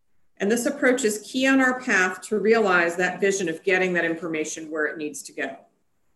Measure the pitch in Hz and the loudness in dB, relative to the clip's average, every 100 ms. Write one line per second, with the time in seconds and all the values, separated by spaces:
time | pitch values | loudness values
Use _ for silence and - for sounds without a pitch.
0 | _ _ _ - 196 240 240 269 262 247 | _ _ _ -4 -2 0 -2 0 2 2
1 | 214 214 - 262 262 269 262 254 254 196 | 0 -2 -6 -2 2 4 2 0 0 2
2 | 185 190 - 214 196 226 208 180 170 175 | 2 -2 -4 0 4 4 4 4 2 0
3 | 180 - 196 196 175 160 - 185 185 175 | -2 0 0 0 -2 -4 0 2 2 0
4 | 165 165 170 156 156 - 160 160 151 - | 0 -2 -4 -4 -4 -8 -8 -4 -2 -4
5 | 151 135 - - 135 - - _ _ _ | -8 -10 -12 -8 -8 -10 -20 _ _ _
6 | _ | _